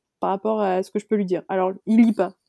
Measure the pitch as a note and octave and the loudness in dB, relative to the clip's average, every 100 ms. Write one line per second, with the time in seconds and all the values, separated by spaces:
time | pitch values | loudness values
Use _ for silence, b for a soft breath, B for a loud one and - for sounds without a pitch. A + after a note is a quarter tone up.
0 | _ _ F3+ G3 G#3+ A3 G3+ F#3 F#3+ G#3+ | _ _ -4 -4 -4 -2 0 -2 -4 -6
1 | - G#3+ F#3+ F3 - F#3+ F#3 G3 - A3 | -4 -2 -2 -4 -4 -2 -2 -4 0 4
2 | A3+ G#3+ F3+ - | 4 4 -2 -6